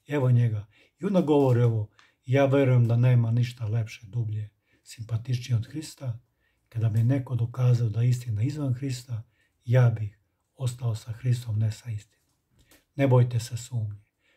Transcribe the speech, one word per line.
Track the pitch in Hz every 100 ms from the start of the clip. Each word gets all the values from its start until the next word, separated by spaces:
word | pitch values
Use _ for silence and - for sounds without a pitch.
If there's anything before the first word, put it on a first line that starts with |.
| -
evo | 143 127
njega. | 120 120 107 - _ _ _
I | 196
onda | 185
govori | 147 147 135 120
ovo: | 120 113 107 _ _ _ -
"Ja | 135 139
verujem | 139 135 123 117
da | 120
nema | 127 123 113
ništa | 117 120 - 110
lepše, | 117 110 - 101
dublje, | 120 107 104 104 _ _ _
simpatičnije | - - 107 113 - 123 - 117
od | 113
Hrista. | 151 156 - 131 110 _ _ _ _ _
Kada | 113 110
bi | 107
neko | 117 139 127 120
dokazao | 117 - 123 117 113
da | 104
je | 123
istina | 123 120 104
izvan | 123 151 139
Hrista, | 120 139 123 - 110 - _ _ _ -
ja | 123 120
bih | 104 104 - _ _ _ -
ostao | 127 - 120 107
sa | -
Hristom, | 107 123 120 117 107
ne | 110
sa | - 120
istinom." | 104 - _ _ _ _ _ _ _ _ -
Ne | 135
bojte | 127 120 117
se | - 117
sumnje. | - 120 107 - _ _ _